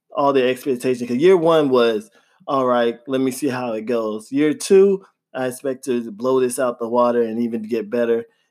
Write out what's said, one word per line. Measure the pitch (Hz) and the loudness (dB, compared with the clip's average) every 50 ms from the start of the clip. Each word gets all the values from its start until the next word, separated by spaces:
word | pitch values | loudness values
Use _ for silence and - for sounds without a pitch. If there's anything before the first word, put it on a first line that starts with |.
| _ _ - | _ _ -4
all | - 143 139 | -2 0 2
the | 139 135 123 127 | 2 2 2 2
expectations. | 131 127 - 147 127 120 - 127 127 120 123 120 | 0 -2 -4 -4 -4 -2 -2 -2 -2 -2 -4 -4
'Cause | 123 131 | 0 2
year | 160 185 190 | 4 4 4
one | 170 160 170 165 156 151 135 | 4 4 4 4 2 2 4
was, | 127 123 117 117 110 104 107 - _ _ _ _ _ _ _ | 4 4 4 2 0 -2 -6 -12 _ _ _ _ _ _ _
"All | - 139 135 127 | -4 -2 -2 0
right, | 123 123 120 120 120 113 - _ 139 | 0 2 2 0 0 -2 -4 _ -4
let | 131 131 | -2 -2
me | 131 131 | -2 -2
see | 123 - 151 135 | -2 -4 -4 -4
how | 123 127 123 120 | -4 -4 -4 -6
it | 110 110 | -6 -6
goes." | 110 117 120 113 110 107 107 107 - - | -4 -4 -2 -2 -2 -4 -6 -8 -8 -6
Year | 135 139 151 151 143 | -2 0 0 0 -2
two, | 147 - - 196 190 196 202 190 190 - _ _ _ _ _ | -2 0 4 6 6 6 6 2 -2 -6 _ _ _ _ _
I | - 131 127 | -8 -6 -6
expect | 127 123 - - 135 127 131 - | -6 -6 -6 -6 -8 -8 -6 -4
to | 135 123 120 113 113 | -4 -2 -2 -4 -6
blow | 101 101 120 127 131 131 | -8 -6 -2 0 2 2
this | 127 123 120 143 | 2 0 0 -2
out | 131 120 117 - | -2 -2 -2 -4
the | 117 113 | -4 -2
water | 120 123 120 120 120 120 | 2 2 2 4 2 2
and | 117 110 110 117 | 0 0 -2 -2
even | 120 117 117 113 | -2 -4 -4 -6
get | 107 107 117 113 101 104 | -6 -4 -4 -6 -4 -4
better | 120 120 120 117 117 113 117 - _ _ _ _ | -2 -2 0 0 0 -2 -4 -8 _ _ _ _